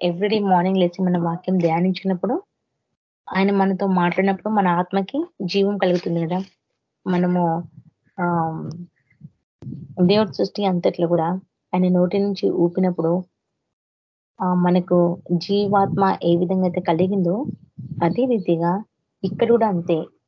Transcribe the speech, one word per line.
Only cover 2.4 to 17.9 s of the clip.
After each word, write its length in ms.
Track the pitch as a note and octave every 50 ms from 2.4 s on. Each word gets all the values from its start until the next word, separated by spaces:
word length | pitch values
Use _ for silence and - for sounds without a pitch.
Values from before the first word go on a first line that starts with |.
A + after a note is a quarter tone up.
| - _ _ _ _ _ _ _ _ _ _ _ _ _ _ _ _ - -
ఆయన 140 | F#3+ G3 G3
మనతో 360 | G3+ G3 F#3+ G3 F#3+ F3+ G3+
మాట్లాడినప్పుడు 600 | F#3+ F#3 F3+ F3 F3 E3+ - F#3+ G3 F#3+ F#3+ - G#3+
మన 200 | A3 G#3 G3 F3+
ఆత్మకి 560 | E3+ F3 F3 - F#3+ G3 F#3+ - - D4 E4+ - _ -
జీవం 360 | G3+ E3+ G3 G3+ G3 G3+ G#3 F#3+
కలుగుతుంది 480 | F#3+ F#3 F3+ F3 - F#3 E3+ E3+ E3
కదా. 160 | D#3+ F3 F#3 G3 - _ _ _ _ _ _ _ _ _ _ _
మనము, 640 | F#3+ F3+ F3+ F3+ F3+ F3+ F3+ F3 E3 E3 F3 F3 - - - - - _ _ _ _ _ -
ఆ, 40 | F3 F3 E3+ E3 D#3+ D#3+ D#3+ D#3 D#3 D#3 D#3+ E3+ F3 - _ _ _ _ _ _ - - _ _ _ _ _ _ - - - - - - - -
దేవుడి 300 | F3+ F3+ G3+ G#3+ A3 G3
సృష్టి 320 | - - G3+ F#3+ - G#3 G3+
అంతట్లో 440 | F#3 F3+ F3 E3+ F#3+ - - F3 E3
కూడా 320 | F3 E3 D#3+ E3+ F3+ F#3+ - _ _ _ _ _ -
ఆయన 140 | F#3 F#3 F3+
నోటి 300 | F3+ F3+ F3+ F3+ G3+ G3+
నుంచి 320 | G3+ G3+ G3 - G3+ F#3+
ఊపినప్పుడు, 720 | - - E3+ E3+ E3+ F#3 F#3 F3+ F3 - E3 E3 F3 F#3 F3+ - _ _ _ _ _ _ _ _ _ _ _ _ _ _ _ _ _ _ _ _ _ -
ఆ, 120 | F#3+ F3+ F3+
మనకు 680 | F3+ F3 F3+ F3+ F3+ F3 - F3+ F3 F3 E3+ F3 - - -
జీవాత్మ 840 | F3+ E3 - - G3+ G3+ G#3 G3 G#3 G3 G3 - E3 G3 G3 F#3+ - -
ఏ 140 | - E3+ F3
విధంగా 260 | E3+ F#3 E3+ F#3+ F#3+
అయితే 180 | F#3 F3+ F3 F3+
కలిగిందో 640 | F3 F3+ D#3+ E3 F#3 F#3 G#3 G3 F3 E3+ F#3 A#3 D4+ - - - - _ _ - - -